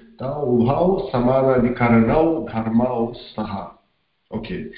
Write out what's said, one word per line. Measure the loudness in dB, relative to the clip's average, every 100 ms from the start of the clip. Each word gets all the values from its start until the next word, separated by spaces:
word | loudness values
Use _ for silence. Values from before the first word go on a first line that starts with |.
| -14 -12
तौ | -10 -4
उभौ | 0 2 2 2 2 0 -2
समानाधिकरणौ | 0 2 2 4 2 2 0 4 4 4 4 2 0
धर्मौ | -4 -6 -2 0 0 0 -4
स्तः। | -6 -12 -10 -8 -8 -12 -16 _ _ _ _ _ -10
ओके। | -8 -10 -10